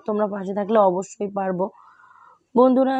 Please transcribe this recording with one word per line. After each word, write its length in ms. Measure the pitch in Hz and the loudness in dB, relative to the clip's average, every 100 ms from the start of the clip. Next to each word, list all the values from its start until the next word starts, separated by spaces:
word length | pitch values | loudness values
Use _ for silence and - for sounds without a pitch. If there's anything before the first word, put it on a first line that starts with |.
তোমরা 220 | - 208 208 | -4 -4 -4
পাশে 240 | 202 185 | -4 -8
থাকলে 240 | 202 196 226 | -6 0 2
অবশ্যই 500 | 196 180 185 - 202 | 4 2 -4 -10 -8
পারবো। 320 | 196 190 180 196 - _ _ _ _ _ _ _ | -6 -6 -4 -6 -8 _ _ _ _ _ _ _
বন্ধুরা, 400 | 233 254 254 262 | 2 4 4 2